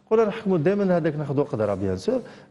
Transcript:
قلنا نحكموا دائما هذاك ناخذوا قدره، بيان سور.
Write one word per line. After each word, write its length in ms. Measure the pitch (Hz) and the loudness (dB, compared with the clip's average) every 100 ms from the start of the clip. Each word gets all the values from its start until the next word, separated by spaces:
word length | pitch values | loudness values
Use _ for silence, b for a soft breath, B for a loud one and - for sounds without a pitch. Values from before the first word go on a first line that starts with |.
| _ | _
قلنا 140 | 220 214 | 2 2
نحكموا 320 | - 196 185 | 0 -2 0
دائما 400 | 151 202 196 175 | 2 2 2 2
هذاك 180 | 165 151 | 0 -4
ناخذوا 280 | 143 135 | -2 0
قدره، 300 | 143 120 104 | 0 0 0
بيان 240 | 98 98 92 | 0 -2 -2
سور. 240 | - 254 226 B B | -2 -2 -4 B B